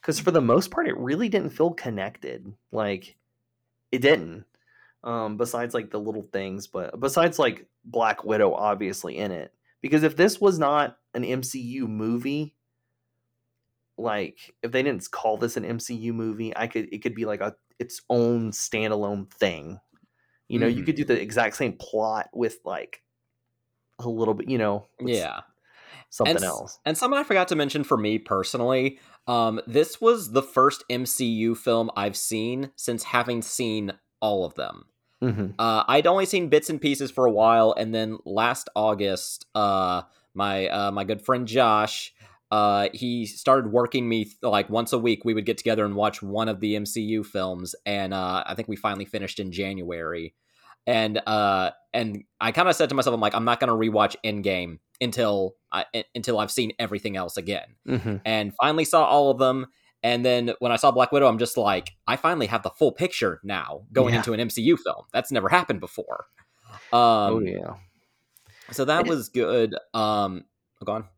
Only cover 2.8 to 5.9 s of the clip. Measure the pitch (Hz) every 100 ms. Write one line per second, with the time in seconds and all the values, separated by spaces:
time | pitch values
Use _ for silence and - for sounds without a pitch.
2.8 | 104 95 - _ _ _ _ _ _ _
3.8 | _ 131 131 147 82 85 - _ _ _
4.8 | _ _ 120 117 110 107 120 120 120 120
5.8 | 107